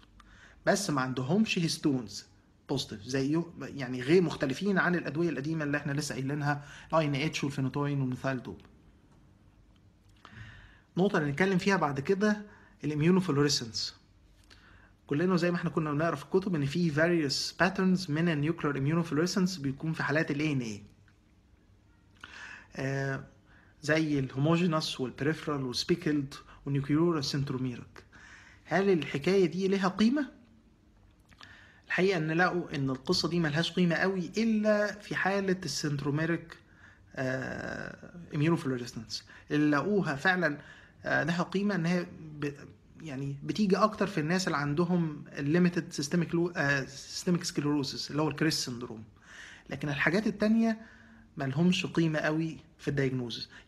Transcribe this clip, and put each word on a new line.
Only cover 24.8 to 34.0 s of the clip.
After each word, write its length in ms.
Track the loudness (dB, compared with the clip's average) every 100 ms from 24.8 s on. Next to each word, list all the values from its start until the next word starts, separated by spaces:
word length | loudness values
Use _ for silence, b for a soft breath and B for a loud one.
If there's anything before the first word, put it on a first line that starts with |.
| 0 -4
والبريفرال 600 | -4 -2 -2 -2 -2 -4
والسبيكلد 680 | -2 -2 0 0 2 0 -2 -8 B B -4
والنيوكليور 560 | -2 2 4 4 2
سنتروميرك. 840 | 0 -2 -2 -2 -4 -6 -12 -20 -20 B B B B B -2
هل 240 | 2 4
الحكاية 560 | 4 2 -2 2 4 4
دي 220 | 2 0
لها 200 | 2 2
قيمة؟ 440 | 4 4 2 -2 -8 -20 -20 _ _ _ _ -20 _ _ -20 B B B B -4
الحقيقة 300 | 2 2 2
ان 140 | 2
لقوا 440 | 2 2 2 -4 -2
ان 140 | -2
القصة 400 | -2 0 0 0
دي 100 | 0
ملهاش 320 | 2 0 0
قيمة 240 | 2 2
قوي 360 | 2